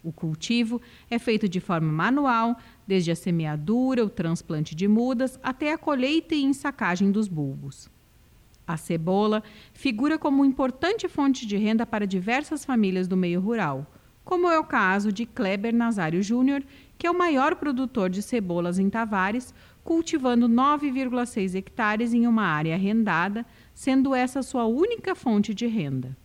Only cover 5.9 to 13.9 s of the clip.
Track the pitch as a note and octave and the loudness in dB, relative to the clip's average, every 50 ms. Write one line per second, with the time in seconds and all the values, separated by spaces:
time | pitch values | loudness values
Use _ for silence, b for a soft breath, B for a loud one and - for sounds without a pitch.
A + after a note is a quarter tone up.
5.9 | D4 B3+ B3+ C4+ D4+ E4 D#4 - D#4+ D4 C#4 C4+ C#4 C4+ - C#4+ C#4 - A3 F3 | 0 0 0 2 0 0 0 0 -2 0 2 0 0 0 -4 -6 -4 -2 -2 -2
6.9 | F3+ F3+ G3+ G3 G3 G#3+ G#3+ G3 F3 D3+ D3 C3+ C3+ C#3+ C#3 C#3 - - - - | 2 2 2 2 2 2 -2 -2 -2 -4 -4 -4 -6 -8 -12 -14 -14 -16 -20 -20
7.9 | _ _ _ _ _ - _ _ _ - - _ _ _ - - E3 D#3 - - | _ _ _ _ _ -20 _ _ _ -20 -20 _ _ _ -10 -8 -8 -8 -4 -4
8.9 | F3 E3 D#3+ F3+ F#3 G3 G#3+ G#3+ G#3+ G#3+ B B B B B B B - - C4+ | -4 -2 0 0 2 2 2 2 0 -2 B B B B B B B -4 -4 -4
9.9 | A3 G#3 C4+ D4+ D#4+ D#4 - D4+ C#4 C4+ C#4 C4+ C4 - C4+ B3+ B3+ - - F4 | -2 0 0 0 0 0 0 2 4 4 4 4 4 2 0 -2 -2 -2 -2 -2
10.9 | A4 A4 - F4 - D#4 C#4 C#4 B3+ B3+ B3 G#3 G3+ G3 G#3+ G#3+ A3 A3+ A#3 A3+ | -2 -2 -4 -6 -2 0 2 2 0 0 -2 -4 -2 0 2 2 2 0 0 -2
11.9 | - G#3+ G#3 F#3+ G3 F#3 F3+ G#3+ A#3+ C4+ D4+ - D#4+ C#4+ - - B3+ A3+ G#3 F#3 | -4 -4 -2 -2 -2 -2 0 0 -2 -2 -2 -4 -8 -6 -4 -2 0 2 2 2
12.9 | F3+ F#3 F#3 F3 F#3 F#3 F#3 F3 F3 F3+ F#3 G#3+ A#3+ A3+ F#3 D3 C#3 C3+ D3 b | 2 0 -2 0 0 0 0 0 0 0 0 -2 -2 -2 -2 -2 -4 -6 -8 b